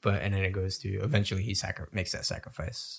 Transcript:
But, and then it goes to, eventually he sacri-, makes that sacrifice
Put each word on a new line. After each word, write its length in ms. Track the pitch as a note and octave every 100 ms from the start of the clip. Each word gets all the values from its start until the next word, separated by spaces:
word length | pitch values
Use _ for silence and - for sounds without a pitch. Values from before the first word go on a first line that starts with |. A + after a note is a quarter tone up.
But, 220 | G2+ G2
and 100 | G2+
then 120 | G2
it 80 | F#2+
goes 260 | F#2+ F#2+ -
to, 100 | G2+ G2
eventually 400 | G2+ G#2 G2+ F#2+
he 120 | G#2+
sacri-, 340 | G2 F#2+ - -
makes 220 | G2+ F2+
that 120 | -
sacrifice 720 | - F#2 - - - - -